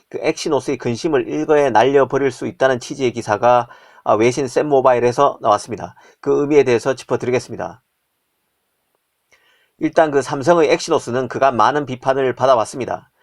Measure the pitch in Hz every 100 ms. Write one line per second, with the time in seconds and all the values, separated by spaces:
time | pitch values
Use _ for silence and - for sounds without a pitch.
0 | _ - 139 156 170 143 - 131 123 117
1 | 170 139 117 147 156 147 139 107 127 139
2 | 131 135 135 - 120 - 131 123 - -
3 | 127 113 107 104 104 123 120 - _ _
4 | - 110 120 127 127 143 147 139 131 123
5 | 120 143 143 - 113 104 - 95 98 -
6 | _ _ 143 143 143 151 127 117 139 127
7 | - 120 120 123 - 104 90 - _ _
8 | _ _ _ _ _ _ _ _ _ _
9 | _ _ _ _ _ _ _ - 160 170
10 | 156 143 135 147 135 175 143 165 - 143
11 | - 123 127 131 135 117 110 147 131 127
12 | 135 135 131 120 131 123 104 139 104 95
13 | - _